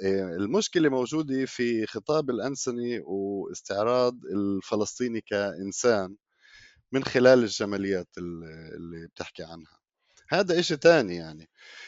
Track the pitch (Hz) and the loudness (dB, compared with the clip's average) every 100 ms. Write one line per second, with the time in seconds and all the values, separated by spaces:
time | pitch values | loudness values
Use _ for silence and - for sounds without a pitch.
0 | 95 98 92 85 101 190 - 180 156 131 | -2 0 -2 -4 0 0 0 2 2 2
1 | 120 156 147 131 131 - 120 113 107 110 | 0 -2 -2 -2 -4 -2 0 0 -2 -4
2 | - 151 139 113 123 139 131 120 120 117 | -2 0 0 -4 -4 -4 -6 -4 -4 -6
3 | 71 98 98 98 87 90 - 101 113 123 | -6 -4 -4 -4 -6 -12 -6 -2 2 4
4 | 123 123 65 98 101 98 - 107 101 - | 2 -2 -6 -2 0 -2 -2 -2 -2 -2
5 | 123 113 - 101 101 85 98 - 123 107 | -4 -4 -4 -2 -2 -4 -8 0 2 2
6 | 92 104 _ _ - - - _ _ 135 | -2 -10 _ _ -20 -20 -20 _ _ -2
7 | - 127 127 131 110 - 104 101 98 92 | 0 6 8 8 6 0 -2 -2 0 -2
8 | 87 - 87 82 82 80 80 78 85 82 | -4 -10 -10 -10 -12 -16 -16 -14 -12 -14
9 | 82 - 87 - 80 82 80 _ _ _ | -16 -12 -12 -12 -14 -16 -20 _ _ _
10 | _ _ - 170 190 170 175 147 165 165 | _ _ -2 0 2 0 0 6 6 6
11 | 101 87 80 78 80 _ - - | 4 -4 -8 -16 -20 _ -20 -20